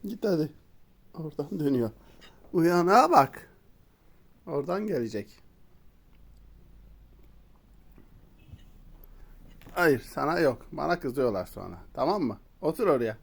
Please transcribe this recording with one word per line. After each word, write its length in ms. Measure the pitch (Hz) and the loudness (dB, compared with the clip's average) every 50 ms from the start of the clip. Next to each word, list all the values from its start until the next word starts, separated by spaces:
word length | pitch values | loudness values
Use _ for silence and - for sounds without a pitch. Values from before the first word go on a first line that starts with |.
| - | -10
Git 220 | - 233 - - | -10 -10 -4 -2
hadi. 260 | 214 190 160 156 - - - - - - - - _ - _ _ - - 165 | 0 0 0 0 -4 -6 -16 -20 -20 -20 -20 -20 _ -20 _ _ -20 -14 -12
Oradan 400 | 160 156 143 - 143 147 - 180 | -12 -10 -8 -8 -8 -6 -6 -2
dönüyor. 320 | 151 139 139 123 117 110 - - - - - - - - - - - - - | 0 0 0 0 0 -2 -6 -10 -20 -20 -20 -20 -20 -20 -20 -20 -20 -4 0
Uyanağa 580 | 180 160 170 175 175 170 180 196 240 285 330 | 2 2 4 4 4 4 6 6 6 6 8
bak. 380 | 349 - 139 - - - - - - - _ - - - - _ _ _ _ - - - - - - - _ | 8 6 6 6 0 -16 -20 -20 -20 -20 _ -20 -20 -20 -20 _ _ _ _ -20 -20 -20 -20 -20 -20 -20 _
Oradan 420 | - 156 143 143 156 175 196 214 | -6 -4 -4 -2 -2 -4 -4 -2
gelecek. 560 | 202 180 131 117 110 107 104 98 - - - - - - - - - - - - - _ - _ - - - - - - - - - - - - - - - - - - - - - - - - - - - - - - - _ - - - - - - - - - - - - - - - - - - - - - - - - - - - - - - - - - - - - - - - - - - | -2 -2 -2 -2 -4 -4 -8 -8 -8 -16 -20 -20 -20 -20 -20 -20 -20 -20 -20 -20 -20 _ -20 _ -20 -20 -20 -20 -20 -20 -20 -20 -20 -20 -20 -20 -20 -20 -20 -20 -20 -20 -20 -20 -20 -20 -20 -20 -20 -20 -20 -20 -20 -20 -20 _ -20 -20 -20 -20 -20 -20 -20 -20 -20 -20 -20 -20 -20 -20 -20 -20 -20 -20 -20 -20 -20 -20 -20 -20 -20 -20 -20 -20 -20 -20 -20 -20 -20 -20 -20 -20 -20 -20 -20 -20 -10 -2
Hayır, 260 | - 175 160 139 117 | 2 4 4 4 2
sana 400 | - - - - 139 147 165 175 | -2 -8 -8 -4 -2 -2 0 2
yok. 260 | 170 139 120 - - - | 2 0 0 -2 -10 -16
Bana 280 | - 151 147 160 175 170 | -8 -6 -2 -2 -2 -2
kızıyorlar 460 | 160 135 120 139 131 120 104 92 90 | -4 -6 -2 0 0 0 0 -2 -6
sonra. 320 | - - - 92 92 87 87 - - - | -6 -10 -14 -14 -14 -14 -16 -18 -16 -6
Tamam 300 | - 127 156 196 208 160 | -4 -2 0 0 0 -2
mı? 160 | 117 104 - - - - - | -4 -6 -8 -14 -20 -20 -6
Otur 260 | - 151 165 - 240 | -4 -4 -2 0 2
oraya. 300 | 190 147 127 120 110 107 - | 2 2 2 2 -2 -4 -8